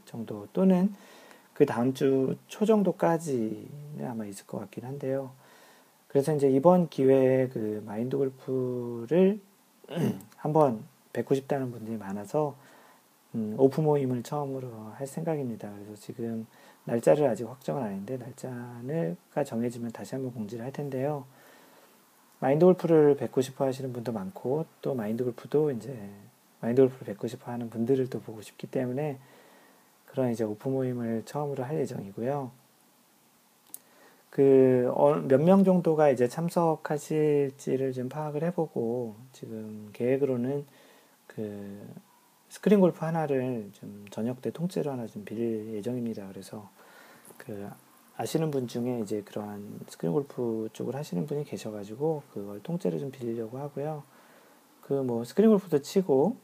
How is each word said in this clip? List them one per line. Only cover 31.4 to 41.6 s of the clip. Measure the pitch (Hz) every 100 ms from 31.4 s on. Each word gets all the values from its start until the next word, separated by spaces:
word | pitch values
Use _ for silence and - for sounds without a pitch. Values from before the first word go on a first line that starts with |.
| 147 135
할 | 127 156
예정이고요. | 127 117 98 107 123 143 127 - _ _ _ _ _ _ _ _ _ _ _ - _ _ - _ _
그, | - 139 135 131 127 123 -
어, | 143 165
몇 | 147 135
명 | 165 196
정도가 | 190 185 165 156 147
이제 | 120 123
참석하실지를 | - 170 180 170 156 - 147 - 156 151 147 139 135 - 131 135
좀 | 127 127
파악을 | 151 151 147
해보고 | 165 175 156 135 113 123 117 107 131
지금 | - 120 110 107 107 107
계획으로는 | - 120 135 135 123 127 143 143 _ - _ _ _ -
그 | - 107 104